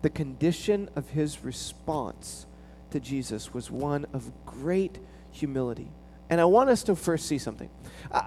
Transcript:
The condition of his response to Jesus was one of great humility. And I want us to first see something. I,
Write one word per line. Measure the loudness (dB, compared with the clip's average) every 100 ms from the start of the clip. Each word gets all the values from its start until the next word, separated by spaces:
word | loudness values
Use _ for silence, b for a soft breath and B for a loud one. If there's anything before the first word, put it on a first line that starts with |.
The | 2
condition | 0 -6 2 2 2 0 0 0
of | -6 -4
his | -2 -2 -2
response | -8 -8 -10 -8 -4 -2 -4 -8 -14 -14 -16 B B B B
to | -6
Jesus | -2 -4 -4 -6 -6
was | -10 -8
one | -4 0 0 -2
of | -8 -8 -14 -14
great | -6 0 2 0 -4 B B B
humility. | -6 -2 0 -2 -4 -10 -16 B B 0
And | 6
I |
want | 8 8 8
us | 4
to | 4
first | 2 2 0 0
see | -2
something. | -2 -8 -12 -14 B B B
I, | -2